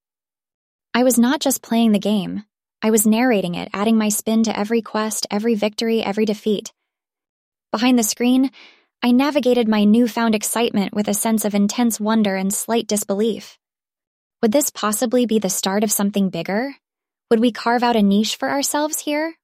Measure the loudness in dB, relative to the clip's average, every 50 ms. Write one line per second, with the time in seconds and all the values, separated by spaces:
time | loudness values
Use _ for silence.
0 | _ _ _ _ _ _ _ _ _ _ _ _ _ _ _ _ _ _ -2 0
1 | 2 2 4 4 2 2 0 0 -2 -2 -4 -4 -4 -2 0 2 2 2 2 2
2 | 0 0 -2 -2 -4 -6 -8 -10 -12 _ _ _ _ _ _ _ 0 2 2 2
3 | 4 2 2 2 2 2 2 0 0 -2 -6 -8 -8 -6 -6 -2 0 2 2 2
4 | 2 0 -2 -4 -4 -2 0 0 0 0 -2 -4 -4 -2 -2 -2 -4 -4 -4 -4
5 | -4 -4 -6 -8 -6 -6 -4 -2 -2 -2 0 0 -2 -4 -4 -4 -2 -2 -2 -2
6 | -2 -2 -2 -2 -2 -2 -2 -2 -2 -2 -2 -2 -4 -10 -18 _ _ _ _ _
7 | _ _ _ _ _ _ _ _ _ _ _ _ _ _ -4 0 2 2 2 2
8 | 2 -2 -2 -2 0 2 2 2 2 0 -2 -8 -20 -20 -20 _ _ _ _ _
9 | 0 2 2 2 2 2 0 2 2 2 2 2 2 2 2 4 4 6 6 4
10 | 4 2 0 0 0 0 0 0 -2 -4 -2 -2 -2 0 0 -2 -2 -2 -2 -4
11 | -2 -2 -2 -2 0 0 0 0 0 0 0 2 0 0 2 0 0 0 0 -2
12 | -2 0 0 2 2 0 0 -2 -2 -2 -4 -4 -4 -2 -2 -2 -2 -2 -2 -2
13 | -2 -2 -2 0 0 -2 -2 -4 -8 -16 -20 _ _ _ _ _ _ _ _ _
14 | _ _ _ _ _ _ _ _ 0 2 2 2 0 -2 -4 -4 -4 -4 -2 -2
15 | -2 0 2 0 2 2 0 0 0 -2 -2 -4 -4 -2 0 0 0 0 0 -2
16 | -2 -2 0 0 0 0 -2 -4 -6 -4 -4 -4 -4 -6 -8 -14 _ _ _ _
17 | _ _ _ _ _ 0 2 2 2 2 0 -2 -2 0 0 2 2 2 2 4
18 | 4 4 4 2 2 0 -4 -6 -4 -4 -2 -2 -2 -2 -2 -2 -2 -2 -4 -6
19 | -6 -4 -4 -2 -4 -4 -8 _